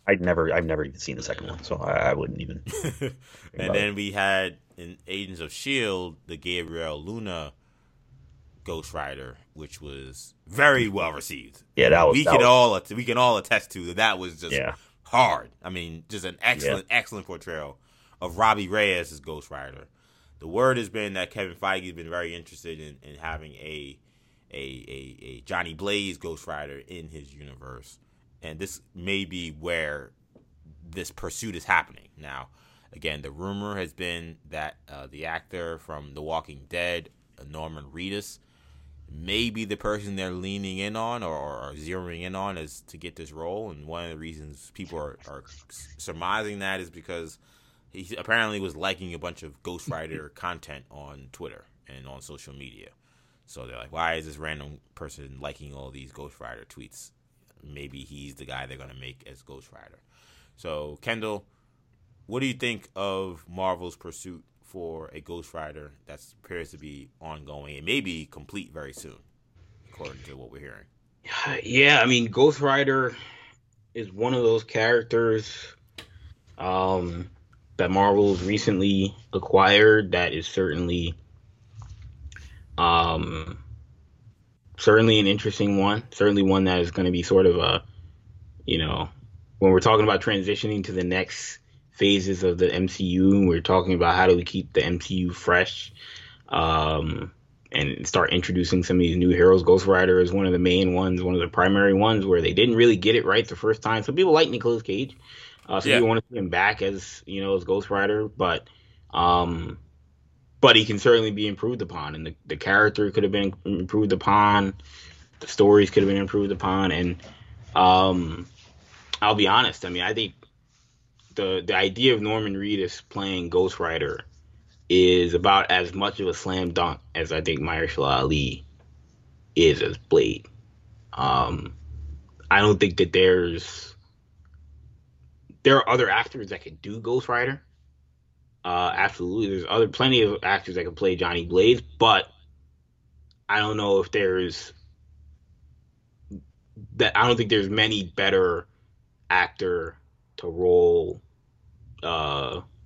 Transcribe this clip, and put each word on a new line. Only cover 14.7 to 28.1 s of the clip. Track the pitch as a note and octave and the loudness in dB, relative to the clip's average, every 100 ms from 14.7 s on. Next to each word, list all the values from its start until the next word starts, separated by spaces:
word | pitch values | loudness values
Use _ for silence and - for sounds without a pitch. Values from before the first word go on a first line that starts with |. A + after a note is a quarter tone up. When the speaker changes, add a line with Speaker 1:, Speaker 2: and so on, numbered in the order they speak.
| - _ _ | -10 _ _
Speaker 2:
hard. | - A#2 A#2+ D2+ A#1 _ | -2 2 4 2 -6 _
I | F2+ | -12
mean, | F#2 E2+ E2 D#2+ | -10 -10 -14 -14
just | G#2+ | -12
an | F2+ F2+ | -12 -4
excellent, | A#2 A#2+ C#2 C#2 - | -4 -2 -2 -4 -2
Speaker 1:
Yeah. | A#2 | -4
Speaker 2:
excellent | A2+ G#2+ F#2 | -4 -10 -14
portrayal | E2+ E2+ D#2+ D2 C2+ _ _ _ _ | -14 -12 -12 -12 -16 _ _ _ _
of | F2+ E2+ | -10 0
Robbie | A2 G#2+ F#2+ | 2 2 0
Reyes | G#2 G#2 F#2 D#2 | 0 0 0 -6
as | D2+ | -12
Ghost | C#2 D2+ - | -16 -16 -14
Rider. | C#2+ C2+ C2 C2+ _ _ _ _ _ | -16 -16 -18 -20 _ _ _ _ _
The | D#2+ | -8
word | F2+ C3 B2 | 0 2 0
has | G#2 | -4
been | A2 G#2 | -8 -6
that | F#2+ F2 | -6 -8
Kevin | G#2+ G2 E2 | -8 -10 -6
Feige | G2 F#2+ | -4 -4
has | F#2 | -6
been | E2+ E2 | -14 -10
very | F2 E2+ | -8 -8
interested | E2+ D#2+ D#2 E2+ D#2 | -12 -18 -18 -16 -16
in, | D#2 C2+ | -16 -20
in | C#2 D2 | -20 -14
having | D#2+ D#2+ D#2 | -12 -12 -14
a, | C#2 D2+ D2+ C#2 C2+ _ _ _ _ _ | -18 -16 -14 -16 -20 _ _ _ _ _
a, | C2 | -16
a, | C#2 C2 A1+ C2+ C2 B1 | -14 -16 -18 -18 -18 -20
a | B1+ B1+ | -20 -20
Johnny | - F#2 F2 | -8 -6 -6
Blaze | D#2+ G2 G#2 G2 E2 | -8 -4 -4 -4 -8
Ghost | F2 D#2+ - | -12 -12 -12
Rider | D2+ D2 C#2 - | -12 -12 -16 -18
in | F2+ D#2+ | -18 -18
his | D#2 C#2+ | -18 -20
universe. | C#2 C#2+ C2 C2 B1 A#1+ - _ | -20 -20 -20 -20 -20 -20 -20 _